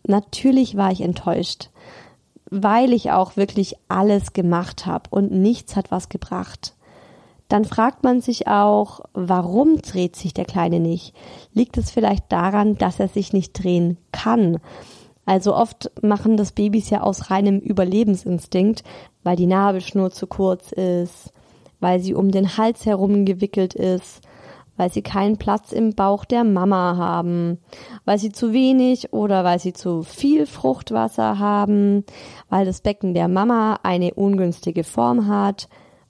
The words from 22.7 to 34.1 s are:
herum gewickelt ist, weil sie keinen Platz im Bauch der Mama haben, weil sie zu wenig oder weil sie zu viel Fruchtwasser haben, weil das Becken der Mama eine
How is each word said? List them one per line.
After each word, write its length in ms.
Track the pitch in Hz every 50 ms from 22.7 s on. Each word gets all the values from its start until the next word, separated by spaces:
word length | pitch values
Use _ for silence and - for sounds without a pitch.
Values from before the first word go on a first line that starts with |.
| 226 - -
herum 400 | 220 208 185 196 196 202 202 202
gewickelt 480 | 190 185 185 196 196 - 202 185 180 -
ist, 480 | - 185 185 185 185 - - - - _ _ - - - - - - - _ _ -
weil 120 | 180 180
sie 120 | - 214 202
keinen 340 | - - 196 196 208 214
Platz 360 | - - - 208 214 - - -
im 220 | 220 226 220 208
Bauch 300 | - 196 196 202 202 -
der 200 | - 247 233 233
Mama 520 | 220 196 180 185 202 196 185 180 180 180
haben, 640 | 180 170 180 170 175 170 175 175 175 170 170 175 170 _ - - - - - 240 208 -
weil 120 | - 208 202
sie 140 | 208 214 202
zu 220 | - 240 226 214
wenig 580 | 262 262 262 262 262 254 254 254 - - - -
oder 320 | 214 208 202 196 190 180
weil 140 | 180 175 175
sie 160 | - 180 175
zu 280 | - - 185 170 160 165
viel 440 | - - - - 277 302 311 -
Fruchtwasser 920 | - - - - 262 262 262 - - 220 226 226 226 - - 220 220 208 202
haben, 680 | 202 208 208 202 202 202 208 202 202 202 202 202 202 - - - - - - - - -
weil 160 | 190 190 196
das 160 | 185 185 -
Becken 320 | - 208 202 - - 185 175
der 160 | 175 170 175
Mama 520 | 180 185 208 240 240 226 214 220 214 - -
eine 320 | 185 180 175 180 175